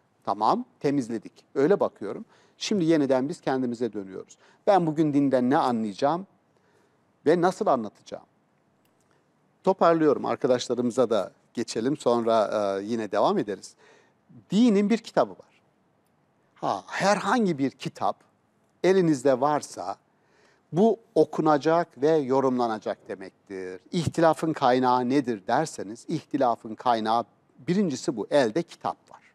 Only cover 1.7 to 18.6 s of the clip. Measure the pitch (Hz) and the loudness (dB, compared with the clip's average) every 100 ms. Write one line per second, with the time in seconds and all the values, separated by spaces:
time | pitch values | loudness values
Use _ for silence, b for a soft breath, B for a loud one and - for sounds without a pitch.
1.7 | 196 110 - 98 143 226 b b b - | 2 0 -4 -10 -10 -12 b b b -4
2.7 | 214 160 160 135 131 139 175 - 131 127 | -2 2 2 2 0 -2 -6 -4 -4 -4
3.7 | 117 120 104 95 92 - - b b - | -4 -6 -6 -12 -14 -18 -20 b b 2
4.7 | 196 165 151 156 139 139 131 123 156 131 | 2 2 0 2 2 2 2 2 2 2
5.7 | 117 110 95 139 170 196 _ _ _ _ | 0 -4 -2 -2 -2 -6 _ _ _ _
6.7 | _ _ _ _ _ 135 175 175 185 196 | _ _ _ _ _ 0 2 2 0 0
7.7 | 135 107 - - - - _ _ _ _ | 0 -2 -12 -18 -18 -18 _ _ _ _
8.7 | _ _ _ _ _ _ _ _ _ - | _ _ _ _ _ _ _ _ _ -2
9.7 | 190 175 165 156 110 117 117 131 123 - | 2 4 4 4 2 0 -2 0 0 0
10.7 | 120 123 117 117 110 92 _ _ - 113 | -2 -2 0 0 0 -4 _ _ -8 -6
11.7 | 117 117 147 131 120 113 113 101 107 101 | -4 -4 -2 0 0 2 2 2 0 -2
12.7 | 98 104 117 107 101 135 196 107 95 - | -2 -4 -6 -4 0 0 0 -4 -8 -12
13.7 | _ b b b b _ - - 190 247 | _ b b b b _ -20 -4 2 4
14.7 | 202 202 226 - - 113 90 - _ _ | 4 2 -2 -2 -2 -2 -4 -20 _ _
15.7 | _ _ _ _ _ _ _ _ _ 143 | _ _ _ _ _ _ _ _ _ -4
16.7 | 101 - - 180 202 - 247 202 143 135 | -4 -6 -2 0 0 0 0 0 0 -4
17.7 | - 160 - 104 - _ _ _ _ | -4 -12 -6 -4 -4 _ _ _ _